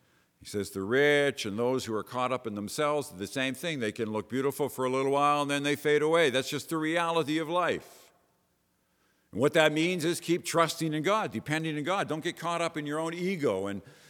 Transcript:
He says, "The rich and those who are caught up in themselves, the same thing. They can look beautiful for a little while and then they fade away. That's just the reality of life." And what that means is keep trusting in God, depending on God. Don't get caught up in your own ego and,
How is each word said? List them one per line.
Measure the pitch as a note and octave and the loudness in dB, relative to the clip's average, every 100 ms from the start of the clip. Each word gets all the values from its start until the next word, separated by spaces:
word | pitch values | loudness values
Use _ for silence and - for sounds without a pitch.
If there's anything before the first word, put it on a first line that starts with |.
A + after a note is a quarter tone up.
| _ _ _ _ | _ _ _ _
He | - | -8
says, | G#2 F#2+ | -6 -4
"The | G2 | -6
rich | F#2+ C3 D3 C#3+ C#3+ C3+ G#2+ | 0 4 6 4 2 -2 -6
and | G#2 | -2
those | A#2+ C3 A2 | 0 0 -2
who | |
are | G#2+ | -6
caught | - B2 B2+ | -4 -4 -2
up | B2+ A#2 | -2 -4
in | G#2 | -6
themselves, | G2+ - D3 D3 C3+ | -6 -2 0 -2 -4
the | F2+ G2 | -8 -6
same | C#3 C3 | -4 -4
thing. | B2+ F3 D3 | -4 -6 -4
They | A2 | -4
can | A2+ G#2+ | -2 -2
look | G#2+ - | -4 -2
beautiful | B2+ C#3 C3+ C3+ | -2 -2 0 -4
for | C3 B2+ | -2 0
a | |
little | C3 C3+ | 0 2
while | C#3 C#3+ D3 | 4 4 2
and | C#3+ | 2
then | C#3+ | 0
they | C#3+ D3 | 0 0
fade | D3+ D3 | 2 4
away. | D3+ E3 D3+ | 6 6 6
That's | B2+ C3 | 4 0
just | C#3+ - | -6 -4
the | D#3+ | -2
reality | D#3 E3+ E3 E3 D3 D#3 | 0 0 2 0 2 0
of | D#3 | 0
life." | F3 E3 F#2 - - - _ _ _ _ _ _ _ _ _ _ _ _ | 0 2 0 -6 -20 -20 _ _ _ _ _ _ _ _ _ _ _ _
And | G2+ | 0
what | D3 | 4
that | D#3+ D#3 | 6 4
means | D3+ E3+ F3+ | 4 2 2
is | D#3 D#3+ | 0 -2
keep | - E3+ | 0 -2
trusting | - E3 D#3+ - E3 | 2 2 2 0 -2
in | D#3 | 0
God, | D#3 G#3+ D#3+ | 0 0 -2
depending | A2+ C#3+ D#3 D#3+ D3+ | -6 -4 -2 -2 -4
on | |
God. | D3+ G3 C#3 | -2 -2 -2
Don't | D3+ | -4
get | E3+ - | -6 -6
caught | E3 E3+ | -6 -4
up | E3 D#3 | -4 -4
in | D3 | -4
your | D3+ | -4
own | E3 | -4
ego | E3+ F3+ F#3 C#3 F#2+ G2 | -4 -4 0 0 0 -2
and, | G2+ - - | -6 -10 -20